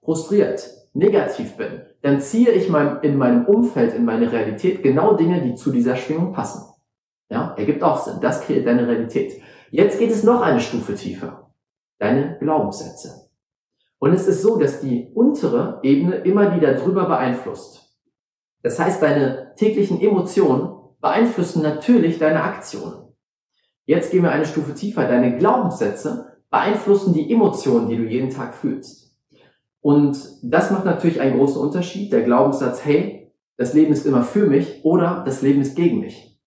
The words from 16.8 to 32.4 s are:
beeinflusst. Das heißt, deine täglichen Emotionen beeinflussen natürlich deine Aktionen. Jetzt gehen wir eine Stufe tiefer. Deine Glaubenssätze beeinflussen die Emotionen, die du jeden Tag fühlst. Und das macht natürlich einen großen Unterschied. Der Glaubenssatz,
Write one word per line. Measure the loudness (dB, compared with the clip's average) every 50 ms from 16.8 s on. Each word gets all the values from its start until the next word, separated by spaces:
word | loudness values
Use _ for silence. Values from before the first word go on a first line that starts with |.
| 0 0 0 0 0
beeinflusst. | 0 0 0 0 -2 -4 -4 -8 -12 -12 -12 -14 -16 -20 -20 _ _ _ _ _ _ _ _ _ _ _ _ _ _ _ _
Das | _ -6 -2 0
heißt, | 0 0 0 2
deine | 2 2 2 2 2 0 -2 -6 -12 -16 -4
täglichen | 0 0 0 2 2 0 0 0 0
Emotionen | 2 2 2 2 0 0 0 2 2 2 2 0 -2 -6 -10 -14 -20 _ _ _
beeinflussen | -2 0 2 2 2 2 0 -2 -4 -2 -2 -2
natürlich | -2 -2 -4 -4 2 2 4 4 4 2 0 0
deine | 0 2 2 0
Aktionen. | -2 -4 -6 -8 -10 -10 -10 -10 -12 -12 -14 -16 -20 _ _ _ _ _ _ _ _ _ _ _ _ _ _ _ _
Jetzt | -2 0 0 0 0
gehen | 0 2
wir | 2 2
eine | 0 -2 -2
Stufe | -2 -4 -6 -6 -6 -8
tiefer. | -8 -10 -6 -4 -2 -2
Deine | 0 2 2 2 2 2 2
Glaubenssätze | 2 2 2 2 0 -2 -2 -2 -4 -4 -4 -4 -8 -8 -8 -8 -12 -16 -20 _ _ _
beeinflussen | -2 0 0 0 -2 -2 2 2 2 2 4 2 0
die | 0 0 2
Emotionen, | 2 4 4 4 2 0 0 0 0 0 0 0
die | -4
du | -4 -4
jeden | -2 -2 -2 -2 -4
Tag | -6 -8 -10 -12 -12
fühlst. | -8 -6 -6 -6 -6 -10 -16 -20 -20 _ _ _ _ _ _ _ _ _ _ _ _ _ _ _ _
Und | _ 2 4 4 4 2 0 -4 -10 -16 -18 -14
das | -6 0 0 2 2 2
macht | -2 -2 0
natürlich | -2 -2 0 0 -2 0 0
einen | -2 0 2
großen | 2 2 2 2 -2
Unterschied. | -4 -4 -4 -4 -6 -6 -8 -10 -6 0
Der | 0 0
Glaubenssatz, | 2 2 2 2